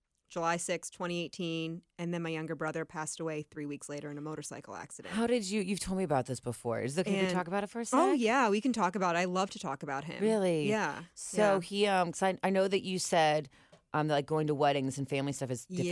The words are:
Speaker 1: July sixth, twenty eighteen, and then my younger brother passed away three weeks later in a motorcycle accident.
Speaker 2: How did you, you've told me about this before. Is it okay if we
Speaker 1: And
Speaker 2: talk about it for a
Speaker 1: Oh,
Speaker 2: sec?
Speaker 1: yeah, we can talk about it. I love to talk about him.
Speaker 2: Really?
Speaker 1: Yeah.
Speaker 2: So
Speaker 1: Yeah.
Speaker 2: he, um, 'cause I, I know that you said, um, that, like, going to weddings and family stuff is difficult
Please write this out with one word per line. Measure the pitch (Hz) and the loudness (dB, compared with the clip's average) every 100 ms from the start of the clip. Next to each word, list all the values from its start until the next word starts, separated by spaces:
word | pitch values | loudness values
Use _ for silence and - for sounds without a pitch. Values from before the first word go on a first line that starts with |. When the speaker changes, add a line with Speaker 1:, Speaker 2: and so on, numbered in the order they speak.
| _ _ _ | _ _ _
Speaker 1:
July | 175 165 170 | -2 0 0
sixth, | - 170 - | -2 -4 -6
twenty | - 175 175 | -8 -4 -4
eighteen, | 170 - 170 165 160 170 - - | -4 -6 -4 -4 -4 -8 -12 -8
and | 170 | -4
then | 175 | -2
my | 165 | -4
younger | 160 160 156 | -4 -4 -4
brother | 156 160 156 | -4 -4 -6
passed | 160 156 - | -6 -8 -6
away | 160 151 | -6 -6
three | 151 156 147 | -8 -10 -8
weeks | 143 - | -8 -10
later | 147 147 | -10 -10
in | 147 | -10
a | |
motorcycle | 151 151 147 131 - | -8 -8 -10 -12 -12
accident. | 98 - - - | -12 -12 -14 -6
Speaker 2:
How | 196 233 | -2 2
did | 247 190 | 2 0
you, | 214 | -2
you've | 185 190 | 0 -2
told | - 190 | -2 -2
me | |
about | 180 143 123 | 2 2 2
this | 123 | -4
before. | 123 117 120 113 | -6 -6 -4 -2
Is | 113 147 | -2 0
it | |
okay | 214 | 0
if | 190 | 2
we | 185 | 2
Speaker 1:
And | 180 | 0
Speaker 2:
talk | 170 | -2
about | 196 | -2
it | 202 | -4
for | 233 | -6
a | 233 | 0
Speaker 1:
Oh, | 262 381 | 4 4
Speaker 2:
sec? | 311 | 4
Speaker 1:
yeah, | 220 262 233 | 4 4 4
we | 208 | 4
can | 262 | 2
talk | 226 180 196 | 2 2 2
about | 180 170 | 2 2
it. | |
I | 185 | 2
love | 185 196 | 0 0
to | - | -2
talk | 170 135 | -6 -6
about | 143 139 151 | -4 -4 -6
him. | 135 | -2
Speaker 2:
Really? | 214 220 185 165 143 | 2 4 4 2 2
Speaker 1:
Yeah. | 214 170 143 170 | 2 0 -2 -10
Speaker 2:
So | - - 190 | -14 -6 2
Speaker 1:
Yeah. | 208 196 | 4 4
Speaker 2:
he, | 170 196 208 | 2 2 4
um, | 190 175 | 4 2
'cause | - | 2
I, | 190 185 | 0 2
I | 185 | 2
know | 190 190 | 4 4
that | 190 | 2
you | 185 185 | 0 -4
said, | - 175 156 151 147 - _ - _ | 2 4 6 4 -2 -12 _ -20 _
um, | 151 151 | 0 2
that, | 147 | 2
like, | 143 | 2
going | 156 151 | 0 0
to | 143 | 4
weddings | 143 143 135 135 | 4 4 0 -2
and | 135 | -2
family | 139 139 | -2 -2
stuff | 135 127 | -4 -4
is | 123 - | -4 -6
difficult | 180 175 | -4 0